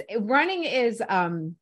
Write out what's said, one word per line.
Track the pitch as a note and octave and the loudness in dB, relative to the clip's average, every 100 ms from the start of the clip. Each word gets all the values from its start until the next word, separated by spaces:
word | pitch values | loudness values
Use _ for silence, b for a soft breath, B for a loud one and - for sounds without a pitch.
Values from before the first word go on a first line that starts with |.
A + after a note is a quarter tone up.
| - A3 | -6 -4
running | G#3 C4+ E4+ F#4 | 2 2 2 0
is, | D#4+ B3+ A#3+ A3+ - | -2 0 0 0 0
um, | F#3+ F3 E3+ D#3+ E3+ | 0 2 -2 -6 -10